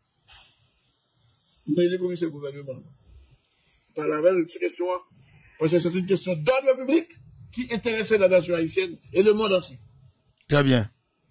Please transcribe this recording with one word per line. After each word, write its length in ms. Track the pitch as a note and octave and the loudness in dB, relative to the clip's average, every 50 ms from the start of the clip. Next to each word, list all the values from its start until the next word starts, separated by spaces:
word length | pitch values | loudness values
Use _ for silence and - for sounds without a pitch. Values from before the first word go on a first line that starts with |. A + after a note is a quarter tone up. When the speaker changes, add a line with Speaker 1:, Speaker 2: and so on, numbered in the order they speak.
| _ _ _ _ _ _ - - - _ _ _ _ _ _ _ _ _ _ _ _ _ _ _ _ _ _ _ _ _ _ _ - | _ _ _ _ _ _ -20 -20 -20 _ _ _ _ _ _ _ _ _ _ _ _ _ _ _ _ _ _ _ _ _ _ _ -6
Speaker 1:
nous 140 | - D3+ F3 | -4 0 0
avons 100 | F3 F3 | 2 0
le 80 | F#3 | 0
commissaire 320 | F#3 F3+ F3+ F3+ E3 F3 D#3+ | -2 -4 -4 -4 -4 -6 -6
gouvernement. 540 | C#3+ D3 C#3+ C#3 C#3 C#3+ C#3 C3+ B2+ - - - - _ _ _ - - - _ _ _ _ _ _ _ _ _ _ _ _ _ - | -6 -8 -12 -12 -12 -12 -14 -14 -14 -16 -16 -20 -20 _ _ _ -20 -20 -20 _ _ _ _ _ _ _ _ _ _ _ _ _ -10
Par 100 | D#3 D3+ D3+ | -6 -4 -2
la 120 | D3+ D3+ | -2 2
même 240 | E3 F3+ F#3+ F3 D#3+ | 2 4 4 2 -2
petite 140 | E3+ - - | -4 -6 -6
question, 280 | F3+ F3 - - F3 F3+ F3+ F3+ - _ _ _ _ _ _ - _ _ _ | -6 -6 -4 -4 -6 -4 -6 -8 -10 _ _ _ _ _ _ -20 _ _ _
parce 140 | - D#3 D#3 | -4 -2 0
que 80 | E3+ F3 | 0 2
c'est 140 | D#3 E3+ E3+ | 0 0 -2
une 120 | F#3+ F3+ | -2 -2
question 300 | F#3+ G3 F3 - F#3 F3+ | 0 -2 -2 -2 -4 -6
d'ordre 400 | D#3 D3+ B3 C4 C4+ C4+ C4+ C4 | -2 0 0 0 2 2 0 0
public 320 | C4 C4 C4 D4+ E4+ E4+ - - - - - - - - - - | 0 0 0 0 0 0 -2 -16 -20 -20 -20 -20 -20 -20 -16 -10
qui 200 | A#3 B3 - A#3 | -10 -8 -6 -6
intéresse 380 | G3 - A#3+ A3 A3 G#3 F#3+ | -4 -4 -4 -4 -2 -2 0
la 160 | A3 G#3 F#3+ | 2 4 4
nation 280 | F#3 F#3 F3+ E3 E3+ F3 | 4 4 4 2 2 -2
haïtienne 440 | E3 E3 D#3+ - F#3+ F#3+ F3 D#3+ - _ - C#3 | -2 -2 -2 -2 -2 -4 -4 -6 -14 _ -4 0
et 100 | F3 G3+ | 4 4
le 100 | G#3+ G#3 | 4 4
monde 200 | G#3+ A3 G3+ F#3+ | 4 2 0 0
entier. 260 | F3+ - - C3 - - - _ _ _ - _ _ _ _ _ _ _ - | 0 -2 -4 -18 -20 -20 -20 _ _ _ -20 _ _ _ _ _ _ _ 2
Speaker 2:
Très 140 | D3 C#3+ C#3+ | 2 4 4
bien. 260 | C3+ B2+ A#2+ G#2+ A2 _ _ _ _ _ _ _ _ | 4 4 2 2 -2 _ _ _ _ _ _ _ _